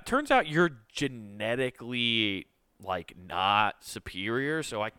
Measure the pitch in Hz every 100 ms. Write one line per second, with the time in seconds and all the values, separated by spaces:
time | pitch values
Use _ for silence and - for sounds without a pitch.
0 | - 262 302 262 156 156 175 120 - -
1 | 139 123 104 101 110 123 127 - 120 123
2 | 120 113 104 95 - _ _ _ 95 92
3 | - - 90 87 95 104 104 - - 104
4 | - 90 101 120 139 160 147 110 110